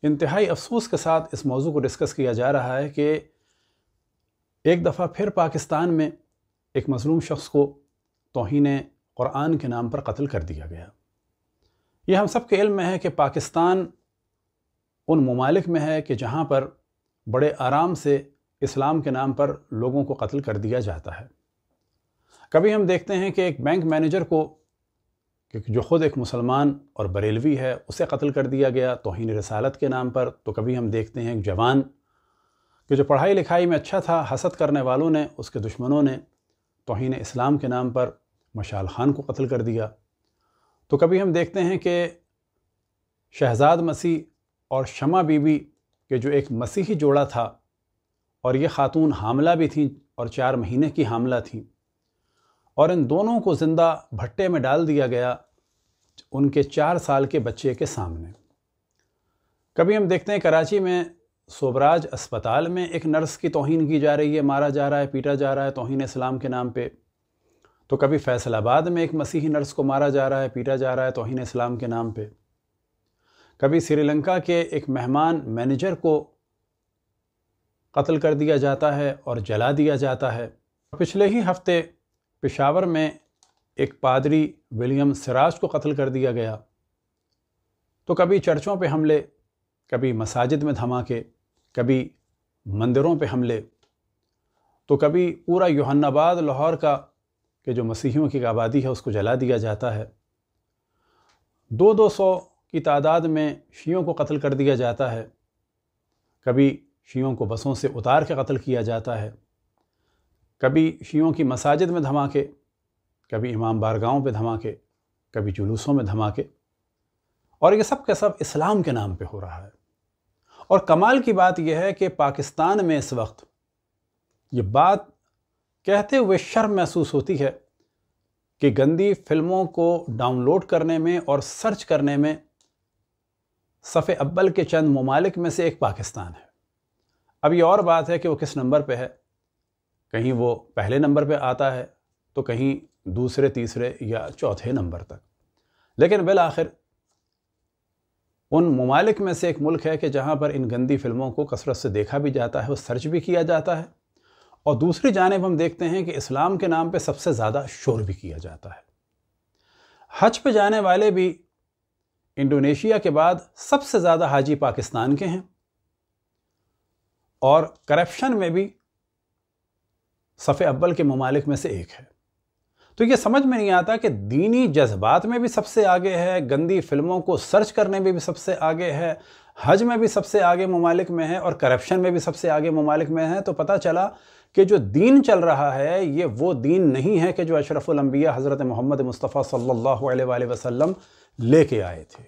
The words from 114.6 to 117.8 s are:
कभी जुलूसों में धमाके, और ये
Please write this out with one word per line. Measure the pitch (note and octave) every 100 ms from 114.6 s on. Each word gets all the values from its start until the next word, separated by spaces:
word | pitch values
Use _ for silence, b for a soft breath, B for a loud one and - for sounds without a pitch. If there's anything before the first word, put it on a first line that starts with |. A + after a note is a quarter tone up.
| A2+ - _ _ _ _ _
कभी | A#2 G#2
जुलूसों | F#2 G2+ A2 -
में | C#3+ G#2
धमाके, | G#2 G#2+ G#2 C#3 _ _ _ _ _ _ _ _ _ _ _
और | D#3+
ये | G#3